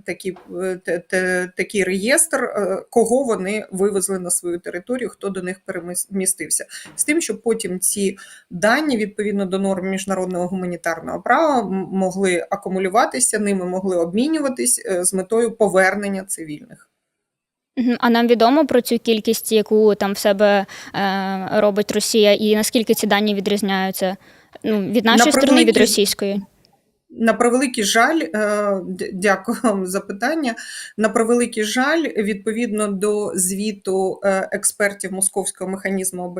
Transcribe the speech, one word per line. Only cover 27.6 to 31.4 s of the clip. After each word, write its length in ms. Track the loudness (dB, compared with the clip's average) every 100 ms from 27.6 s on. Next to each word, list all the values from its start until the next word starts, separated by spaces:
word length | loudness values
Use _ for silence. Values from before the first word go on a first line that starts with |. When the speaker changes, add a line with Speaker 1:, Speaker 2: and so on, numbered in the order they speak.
| 0 -2
Speaker 1:
жаль, 360 | 0 2 4 2
е, 80 | -2 -2 0 0 0 -2
д-, 260 | -4 -8 -8
дякую 460 | -2 0 0 -2 -2
вам 240 | 0 0 -2
за 140 | -4
питання. 540 | -6 -6 -4 -2 -2 -4 -10 -14 -14 -2
На 120 | 0
превеликий 560 | 2 2 2